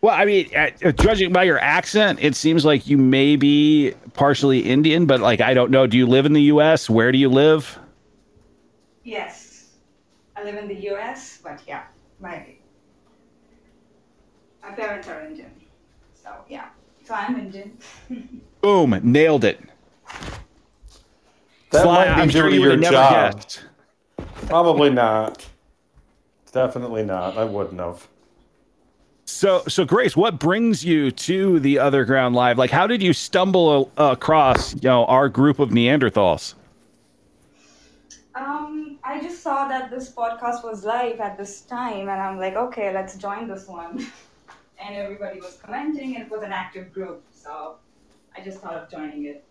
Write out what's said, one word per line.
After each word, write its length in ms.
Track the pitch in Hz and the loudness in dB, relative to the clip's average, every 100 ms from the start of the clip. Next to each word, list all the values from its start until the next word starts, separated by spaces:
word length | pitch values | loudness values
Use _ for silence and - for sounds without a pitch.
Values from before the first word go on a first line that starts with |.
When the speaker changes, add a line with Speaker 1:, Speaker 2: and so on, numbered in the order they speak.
Speaker 1:
Well, 140 | 214 | 2
I 100 | 170 | 2
mean, 240 | 208 202 165 147 | 2 2 0 -2
uh, 140 | 151 - | -2 0
uh, 80 | 175 | -2
judging 400 | - 196 220 185 | 2 2 2 2
by 120 | 180 | 2
your 140 | 185 147 | 2 2
accent, 600 | 139 160 - 214 208 147 | 2 0 0 0 0 0
it 120 | 147 | -2
seems 300 | 127 156 165 | 0 0 2
like 220 | 151 147 - | 2 0 2
you 100 | 143 | 4
may 380 | 131 135 139 147 | 4 4 4 4
be 560 | 143 147 151 151 139 - - | 4 4 4 2 0 -4 -18
partially 460 | - 143 139 139 131 | 0 0 2 2 2
Indian, 440 | 107 131 156 160 165 | 2 2 2 2 2
but, 140 | 131 | 4
like, 200 | 107 113 | 2 2
I 120 | 117 | 2
don't 160 | 127 123 | 2 4
know. 160 | 131 131 | 4 4
Do 100 | 120 | 2
you 80 | 123 | 4
live 180 | 131 143 | 4 4
in 60 | |
the 100 | 151 | 4
U 160 | 147 147 | 4 4
S? 260 | 151 160 - | 4 2 2
Where 220 | 113 117 | 2 2
do 60 | 131 | 2
you 100 | 139 | 4
live? 500 | 131 151 156 - - - _ _ _ _ _ _ _ _ _ _ _ | 4 4 2 -2 -18 -20 _ _ _ _ _ _ _ _ _ _ _
Speaker 2:
Yes. 680 | 240 208 - - - - _ _ _ _ _ _ _ - | -14 -12 -12 -16 -20 -20 _ _ _ _ _ _ _ -14
I 60 | |
live 140 | 208 208 | -12 -12
in 100 | 208 | -12
the 80 | |
U 220 | 190 202 202 | -12 -10 -10
S, 440 | 226 269 - - | -10 -14 -18 -20
but 180 | - - - | -20 -20 -16
yeah, 160 | 143 - _ _ _ | -16 -16 _ _ _
my, 260 | 190 160 - _ _ _ _ _ _ _ _ _ _ _ _ _ _ _ _ _ _ _ _ _ | -18 -18 -20 _ _ _ _ _ _ _ _ _ _ _ _ _ _ _ _ _ _ _ _ _
my 80 | 202 | -20
parents 380 | 202 214 202 - | -12 -10 -10 -14
are 120 | - | -18
Indian. 260 | 311 311 - _ _ _ _ _ _ _ | -18 -20 -20 _ _ _ _ _ _ _
So, 80 | - - - | -20 -20 -20
yeah. 180 | - - _ _ _ | -20 -20 _ _ _
So 100 | _ | _
I'm 240 | 214 214 247 | -8 -6 -6
Indian. 380 | 196 196 202 - - - - | -8 -16 -18 -20 -20 -20 -18
<laughs> 320 | 247 - - - _ | -16 -16 -20 -20 _
Speaker 1:
Boom. 380 | 202 202 147 95 | 2 4 2 2
Nailed 420 | 120 135 160 147 | 2 4 4 4
it. 160 | 107 - - _ _ _ - - - - - _ _ _ - _ _ _ _ _ _ _ _ | 0 -2 -14 _ _ _ -20 -18 -16 -16 -20 _ _ _ -20 _ _ _ _ _ _ _ _
Speaker 3:
That 120 | 151 | 4
Speaker 1:
Sly, 220 | 175 175 185 | 6 6 4
Speaker 3:
might 80 | 170 | 4
be 40 | |
Speaker 1:
I'm 80 | 170 | 2
Speaker 3:
due 40 | |
Speaker 1:
sure 160 | 156 156 | 4 4
Speaker 3:
to 40 | |
Speaker 1:
you 60 | 143 | 4
would 40 | 135 | 4
Speaker 3:
your 60 | |
Speaker 1:
have 80 | 135 | 4
never 140 | 170 135 | 4 6
Speaker 3:
job. 380 | 135 120 113 | 6 6 2
Speaker 1:
guessed. 300 | 104 - - - _ _ _ _ - - - - | -2 -16 -20 -20 _ _ _ _ -16 -16 -14 -2
Speaker 3:
Probably 440 | 160 175 143 147 | 2 2 4 4
not. 560 | 127 113 110 110 - - _ _ _ _ _ _ _ _ _ _ | 4 2 0 -4 -8 -20 _ _ _ _ _ _ _ _ _ _
Definitely 500 | 131 127 127 120 113 | -4 -4 -4 -8 -6
not. 360 | 107 92 90 110 | -6 -6 -6 -6
I 60 | |
wouldn't 360 | 113 101 95 92 | -6 -6 -8 -8
have. 260 | 87 85 - _ _ _ _ _ _ _ _ _ _ _ | -12 -12 -20 _ _ _ _ _ _ _ _ _ _ _
Speaker 1:
So, 380 | - - 196 185 - | -16 -2 0 0 -2
so 180 | - 156 | -2 0
Grace, 280 | 202 247 | 2 0
what 240 | - 220 165 | 2 0 0
brings 460 | 156 202 233 196 | -2 0 0 0
you 260 | 160 156 139 | 0 0 0
to 480 | 123 - 190 196 170 | -4 -4 -2 2 2
the 180 | 139 139 | 2 2
Other 260 | 139 139 | 2 2
Ground 300 | 127 135 127 | 2 0 2
Live? 240 | 123 123 120 | 2 2 2
Like, 120 | 123 | 0
how 160 | 147 196 | 0 0
did 160 | 240 | 0
you 120 | 185 | 0
stumble 760 | 160 - 190 190 185 165 143 135 - | -2 -2 -2 2 2 4 2 0 0
a-, 140 | 147 | 0
across, 600 | 127 - 156 135 123 - | 0 0 2 4 2 -4
you 60 | - | -4
know, 240 | 127 123 117 | 2 2 4
our 240 | 131 139 | 2 2
group 280 | 110 143 143 | 2 0 2
of 100 | 139 | 0
Neanderthals? 840 | 113 120 147 123 104 95 76 - - _ _ _ _ _ _ _ _ _ _ _ _ _ _ _ - _ | 2 2 2 0 2 2 0 -6 -18 _ _ _ _ _ _ _ _ _ _ _ _ _ _ _ -20 _
Speaker 2:
Um, 640 | 254 277 - 302 302 302 277 | -14 -10 -10 -10 -12 -14 -14
I 180 | 262 294 | -12 -12
just 200 | 330 349 | -12 -12
saw 240 | 311 269 269 | -6 -6 -4
that 220 | 262 240 | -6 -8
this 200 | 247 254 | -14 -14
podcast 520 | - 226 226 240 240 | -8 -8 -6 -8 -8
was 220 | 233 214 | -10 -10
live 360 | 208 240 247 226 | -6 -4 -6 -6
at 180 | 208 202 | -10 -12
this 240 | 202 - | -18 -18
time, 460 | _ 240 247 202 196 | _ -12 -10 -10 -10
and 120 | 196 | -8
I'm 180 | 190 190 | -8 -8
like, 160 | 190 | -8
"Okay, 380 | 196 247 240 202 | -6 -8 -8 -8
let's 240 | 190 190 190 | -8 -10 -12
join 320 | 202 202 233 | -12 -12 -14
this 180 | 190 190 | -16 -18
one." 400 | 175 170 262 - | -20 -16 -14 -16
<laughs> 40 | - _ _ _ - _ _ | -18 _ _ _ -20 _ _
And 120 | - 120 | -16 -14
everybody 420 | 202 202 202 190 | -14 -12 -14 -14
was 200 | 180 - | -20 -20
commenting, 520 | 202 247 294 294 262 240 | -16 -12 -10 -10 -10 -14
and 80 | |
it 60 | 214 | -14
was 120 | 214 | -14
an 100 | 208 | -12
active 400 | 185 185 190 185 | -12 -14 -18 -18
group, 300 | 190 190 175 _ | -16 -16 -16 _
so 440 | _ - - - - _ _ _ _ _ - | _ -20 -18 -18 -20 _ _ _ _ _ -20
I 40 | |
just 160 | 190 - | -20 -18
thought 160 | - | -16
of 160 | 165 - | -16 -16
joining 360 | 156 151 147 147 | -16 -14 -14 -16
it. 180 | 143 _ | -16 _